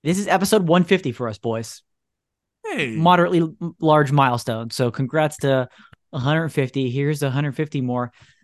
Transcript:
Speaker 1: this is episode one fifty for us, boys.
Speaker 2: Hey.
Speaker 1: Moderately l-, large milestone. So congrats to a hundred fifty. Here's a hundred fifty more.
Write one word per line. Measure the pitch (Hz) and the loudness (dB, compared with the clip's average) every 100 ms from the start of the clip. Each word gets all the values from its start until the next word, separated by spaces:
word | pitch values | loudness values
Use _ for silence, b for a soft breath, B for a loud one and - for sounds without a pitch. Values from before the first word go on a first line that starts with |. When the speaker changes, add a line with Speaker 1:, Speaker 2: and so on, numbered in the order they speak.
Speaker 1:
this | 143 185 | -2 -2
is | 208 | 0
episode | 180 190 220 170 | 0 4 2 4
one | 175 | 4
fifty | 175 190 143 | 4 2 0
for | 113 120 | -6 -8
us, | 104 | -6
boys. | 117 113 117 - _ _ _ _ _ _ _ _ 453 | -4 -4 -6 -14 _ _ _ _ _ _ _ _ -8
Speaker 2:
Hey. | 294 139 | -6 -4
Speaker 1:
Moderately | 113 165 180 175 175 | 0 4 4 4 2
l-, | 160 - 170 - | -2 -6 -12 -2
large | 160 151 139 | 4 4 4
milestone. | 143 135 120 - 113 117 | 2 2 0 -4 -6 -8
So | - 123 | -2 -2
congrats | - 131 156 156 - | -2 -4 0 -2 -2
to | 139 135 123 B B _ _ | 0 0 -2 B B _ _
a | 139 | -4
hundred | 131 160 165 | 0 0 0
fifty. | - 131 135 131 | -2 -2 -2 -4
Here's | 127 143 147 | -2 -2 -2
a | 143 | -2
hundred | 131 147 123 | -2 -4 -4
fifty | 151 143 | -6 -4
more. | 127 123 120 b b b | -4 -4 -6 b b b